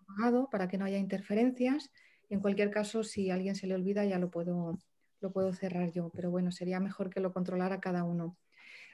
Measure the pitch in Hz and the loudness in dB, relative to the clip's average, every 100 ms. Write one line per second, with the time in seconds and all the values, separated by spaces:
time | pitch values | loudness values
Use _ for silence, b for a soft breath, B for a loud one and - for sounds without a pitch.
0 | - 202 240 247 262 202 180 190 196 196 | -12 0 4 4 2 0 0 0 0 0
1 | 196 196 - 208 254 247 247 294 - _ | 0 -2 0 4 4 4 2 2 -2 _
2 | - _ - 202 202 196 208 214 208 226 | -20 _ -4 0 2 2 2 2 -2 -2
3 | 214 - 190 185 190 196 190 185 185 202 | -2 -2 0 0 0 -2 -2 0 0 2
4 | 202 180 175 170 170 175 165 175 _ _ | 2 2 0 -2 -2 -2 -2 -6 _ _
5 | _ - 190 196 190 180 185 175 175 175 | _ -8 -4 0 0 0 -2 0 0 0
6 | 170 - 180 180 180 180 180 185 196 196 | -4 -4 -2 0 0 0 -2 0 -2 -2
7 | 190 196 190 185 180 180 185 190 190 180 | -4 0 -2 0 0 0 0 0 -2 0
8 | 175 170 170 180 _ b b b b | 0 0 -2 -8 _ b b b b